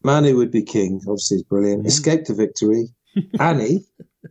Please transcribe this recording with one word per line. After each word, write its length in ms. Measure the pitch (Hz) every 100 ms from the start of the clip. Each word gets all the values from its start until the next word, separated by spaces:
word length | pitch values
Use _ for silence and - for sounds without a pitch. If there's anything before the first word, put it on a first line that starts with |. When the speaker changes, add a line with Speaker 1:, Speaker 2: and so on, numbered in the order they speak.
Speaker 1:
Man 180 | 139 147
Who 140 | 147 123
Would 160 | 117
Be 100 | 117
King, 380 | 107 110 92 95 95
obviously, 300 | 101 - 95
is 40 |
brilliant. 400 | - 101 101 101
Speaker 2:
Mm. 40 | 104
Speaker 1:
Escape 380 | - 160 160 156
to 80 |
Victory, 520 | 104 107 - 107 113 117 _ _
Speaker 2:
<laughs> 260 | 196 - 220
Speaker 1:
Annie, 440 | 165 147 110 190 - _ - _ -